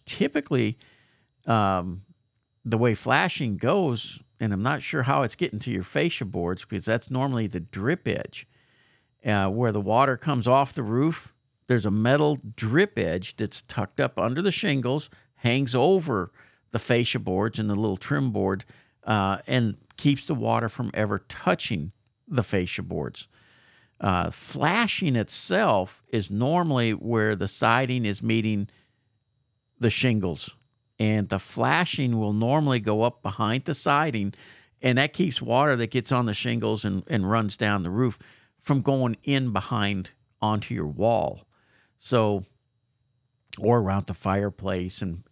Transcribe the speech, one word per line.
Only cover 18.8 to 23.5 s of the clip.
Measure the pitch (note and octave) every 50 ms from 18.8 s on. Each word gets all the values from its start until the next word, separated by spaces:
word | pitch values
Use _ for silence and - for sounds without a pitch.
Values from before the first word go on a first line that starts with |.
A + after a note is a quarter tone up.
| _ _ _ _ _
uh, | - A2 G#2 F#2+ F#2+ G2 - -
and | - C3 B2+ A#2 G#2+ D#2 - _ _ _
keeps | - - C#3+ C#3+ C3 -
the | - D#3
water | A#2 A2+ A2+ A2+ A#2 A#2 A2
from | - - A#2+ - -
ever | - G#2+ G2+ G2+ G2
touching | - - - - - F3+ F3+ - - - A2+ D#2+ C#2+ F#2+ - _ _ _ _ _ _ -
the | E3 B2
fascia | F#2+ - G#2 F#2 F2+ F2+ - -
boards. | F2+ F2+ F2 E2 C#2 A#1 - - - - _ _ _ _